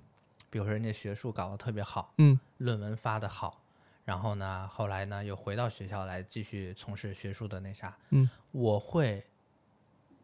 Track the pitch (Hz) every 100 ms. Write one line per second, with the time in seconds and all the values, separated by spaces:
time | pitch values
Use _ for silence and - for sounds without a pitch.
0 | - _ _ - - 110 104 107 113 104
1 | 107 104 123 107 104 98 123 107 101 101
2 | - - 147 135 - - 123 110 104 107
3 | 117 110 101 - 87 - _ _ _ _
4 | - 92 101 101 95 92 95 - 104 95
5 | 98 101 104 95 - 104 117 - 95 101
6 | 95 92 95 113 101 101 92 95 - 98
7 | 104 95 98 98 107 92 95 98 92 -
8 | - 139 131 - _ 139 117 104 - 170
9 | 131 101 - _ _ _ _ _ _ _
10 | _ _